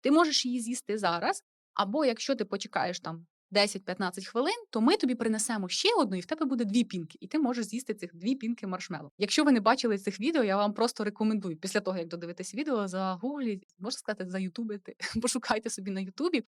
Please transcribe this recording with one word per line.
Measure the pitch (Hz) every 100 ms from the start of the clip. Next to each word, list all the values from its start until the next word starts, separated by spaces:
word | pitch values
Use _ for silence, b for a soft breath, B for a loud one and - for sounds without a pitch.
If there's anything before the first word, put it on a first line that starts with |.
ти | 254
можеш | 302 339 277 254
її | 247
з'їсти | 226 254 - 214
зараз, | 190 170 214 - _ _ _
або | - 196 247
якщо | 285 226 -
ти | 262
почекаєш | 208 196 202 190 139 185
там | - 165 170 _ _
десять-п'ятнадцять | 196 202 196 - 185 190 180 190
хвилин, | 226 285 480 440
то | 226
ми | 226 381
тобі | 269
принесемо | 254 226 220 - 226 180
ще | - 370
одну, | 453 247 185
і |
в | 175
тебе | 320 294
буде | 254
дві | 220 214
пінки, | 233 185 160 -
і | 190
ти | 311
можеш | 269 247
з'їсти | 208 226 -
цих | 214 175 170
дві | 190
пінки | 269 220 240 196
маршмеллоу". | 185 - 165 147 _
Якщо | 196 -
ви | 294
не | 247
бачили | 202 254 240 202
цих | 196 190
відео, | 240 330
я | 220 190
вам | 208
просто | 208 233 -
рекомендую | 214 214 214 220 190 160
після | 190 208
того, | 196 185
як | 165
додивитесь | 170 170 175 185
відео, | 208 302 240 196
загугліть, | 185 190 185 233 294 247 202 _ _
можна | 190 -
сказати, | - 208 185
заютубити, | 185 190 170 226 208 - -
<laughs> | - 233
пошукайте | 240 247 - 220 233
собі | - 196
на | 190
Ютубі | 190 - 330 320 -